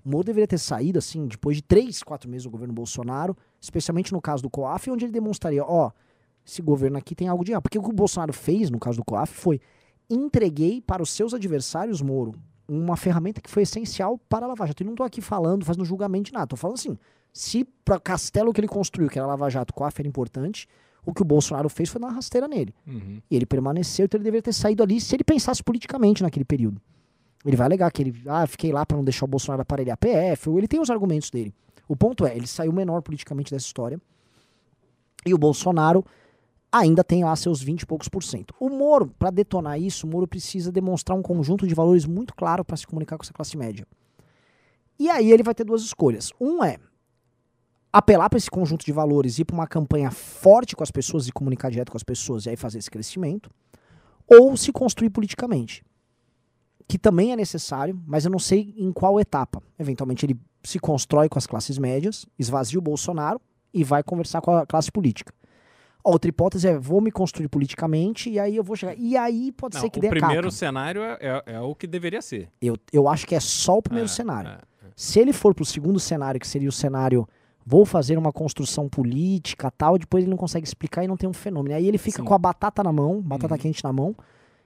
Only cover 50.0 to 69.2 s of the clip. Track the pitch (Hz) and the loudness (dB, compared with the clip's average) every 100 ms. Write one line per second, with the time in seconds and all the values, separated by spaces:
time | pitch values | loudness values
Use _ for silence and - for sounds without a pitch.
50 | 135 - - - 190 220 247 - 156 - | 0 -6 -14 4 8 8 8 -6 -6 -6
51 | - 165 123 - 135 127 131 117 123 110 | -4 -2 -4 -4 -4 -2 -4 -4 -6 -8
52 | - 123 - 120 110 117 123 110 - 107 | -8 -8 -6 -6 -6 -8 -8 -10 -12 -12
53 | 113 185 170 202 - _ _ _ _ - | -10 -6 -4 -6 -10 _ _ _ _ -20
54 | _ _ - 233 262 262 - - 254 - | _ _ 10 12 12 4 -2 -2 -2 0
55 | 226 202 208 - 247 165 113 - _ _ | -2 0 -4 -6 -4 -4 -4 -12 _ _
56 | _ _ _ _ _ _ _ _ _ 180 | _ _ _ _ _ _ _ _ _ 2
57 | - 175 220 240 196 165 - 135 147 190 | 4 6 2 2 -4 -6 -6 -4 -4 -6
58 | 160 151 160 185 - 190 208 214 185 175 | -4 -2 0 -2 2 2 2 -4 -4 0
59 | 185 202 202 143 123 - - _ 147 127 | 2 4 2 0 -4 -6 -14 _ -6 -4
60 | 131 123 143 120 - _ - 180 - 143 | -4 -2 0 -2 -4 _ -10 -6 -2 -2
61 | - 147 151 139 - 110 - 135 131 131 | 2 4 4 2 -4 -6 -6 -4 -2 -2
62 | 180 220 - - 117 135 113 165 160 147 | -4 -6 -14 -6 -2 -2 -2 -2 -2 -4
63 | - 170 151 233 - _ _ 180 139 143 | -4 -4 -4 -4 -8 _ _ -2 2 2
64 | 147 175 165 165 170 170 147 160 156 214 | 0 -4 -4 -2 2 2 2 -2 0 0
65 | 156 104 - _ _ _ _ _ _ _ | 0 0 -8 _ _ _ _ _ _ _
66 | 208 170 170 - 175 190 180 156 131 185 | 2 4 2 0 0 2 2 0 2 2
67 | 220 196 185 - 151 143 139 - 165 156 | 2 0 -4 -2 -4 -2 -2 -2 -2 0
68 | 185 226 240 208 202 220 190 214 185 180 | 0 -4 -4 -2 -2 -2 -4 -6 -8 -6
69 | 233 262 | 0 0